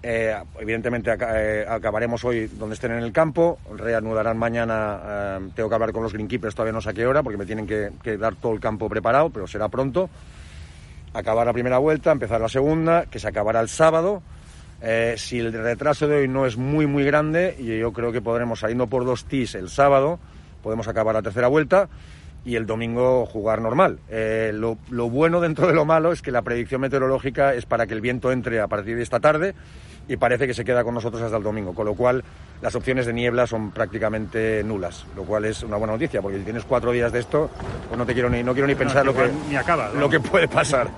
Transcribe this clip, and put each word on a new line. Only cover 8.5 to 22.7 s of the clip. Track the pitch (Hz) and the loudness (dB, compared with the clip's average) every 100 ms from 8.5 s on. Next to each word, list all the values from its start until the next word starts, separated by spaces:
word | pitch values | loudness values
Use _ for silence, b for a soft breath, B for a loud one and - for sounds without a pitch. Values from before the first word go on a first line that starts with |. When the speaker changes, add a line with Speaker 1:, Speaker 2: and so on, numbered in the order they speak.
Speaker 1:
el | 107 | -2
campo | 113 107 110 | -2 -2 -2
preparado, | 104 101 131 160 | 0 2 4 2
pero | - 92 | -2 -8
será | 104 104 | -4 -4
pronto. | 120 135 131 185 B B B B B B B B B B | 0 -2 0 -4 B B B B B B B B B B
Acabar | 117 101 110 117 | -6 0 2 4
la | |
primera | 120 123 127 | 2 2 4
vuelta, | 147 156 170 | 4 4 4
empezar | 143 120 113 | 2 2 0
la | 110 | 0
segunda, | 131 143 160 160 170 - | 2 2 2 4 2 2
que | 113 | -6
se | 107 | -4
acabará | 98 104 113 | 0 2 2
el | 113 | 0
sábado. | - 160 160 175 202 - B B B B B | 4 6 6 2 -2 -6 B B B B B
Eh, | 113 113 117 113 | 0 2 2 0
si | - 123 | -4 -2
el | 113 | -2
retraso | 113 113 120 143 143 151 | -2 -2 0 0 2 2
de | 147 | 4
hoy | 135 | 2
no | 135 | 2
es | 131 113 | 0 0
muy, | 131 151 151 | 0 2 2
muy | 143 | 4
grande, | 139 147 151 160 185 - | 4 4 2 2 0 -2
y | 120 110 | -4 -2
yo | 113 | -2
creo | 120 117 | -2 -2
que | 117 | -2
podremos, | 117 117 120 113 | -2 -2 -2 -2
saliendo | 107 120 120 | -2 0 0
por | 127 123 | 0 0
dos | 120 | -2
tees | - 139 120 | -2 -4 -4
el | 98 92 | -6 -8
sábado, | 104 143 139 143 170 B B B B | 2 6 6 4 -2 B B B B
podemos | 107 113 110 | -6 -4 -2
acabar | 113 110 | 0 2
la | 110 | 0
tercera | 101 101 123 | -2 0 4
vuelta | 151 143 185 185 B B B B B | 4 6 4 4 B B B B B
y | 123 117 | -4 -4
el | |
domingo | 107 | -2